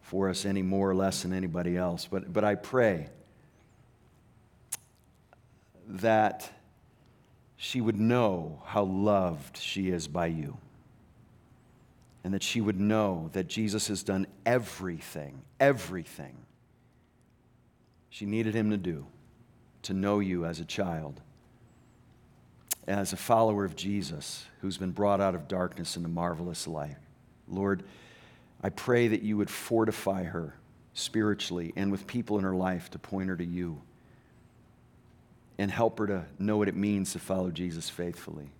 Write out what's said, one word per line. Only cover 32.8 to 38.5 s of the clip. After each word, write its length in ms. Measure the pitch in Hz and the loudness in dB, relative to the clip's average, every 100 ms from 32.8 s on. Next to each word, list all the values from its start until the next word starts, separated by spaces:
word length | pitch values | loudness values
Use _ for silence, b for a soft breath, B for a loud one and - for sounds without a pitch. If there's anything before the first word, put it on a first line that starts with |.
| - | -6
to 80 | 82 | -14
point 300 | - 98 92 | -8 -4 -2
her 60 | 90 | -4
to 100 | 87 | -4
you 360 | 87 87 76 - b b b b b b _ _ - _ _ - - _ - _ - | -4 -4 -6 -14 b b b b b b _ _ -20 _ _ -20 -20 _ -20 _ -2
and 120 | 101 | -2
help 260 | 98 113 - | 2 2 2
her 80 | 104 | -2
to 180 | 95 80 - | -2 -4 -4
know 200 | 101 107 | 0 4
what 100 | 101 | 2
it 80 | 90 | 2
means 380 | 101 101 95 | 2 2 0
to 60 | 90 | -6
follow 300 | - 95 92 | -2 0 0
Jesus 400 | 82 90 82 80 | -2 -4 -4 -8
faithfully. 600 | - 87 82 - 78 71 | -6 -6 -6 -12 -14 -14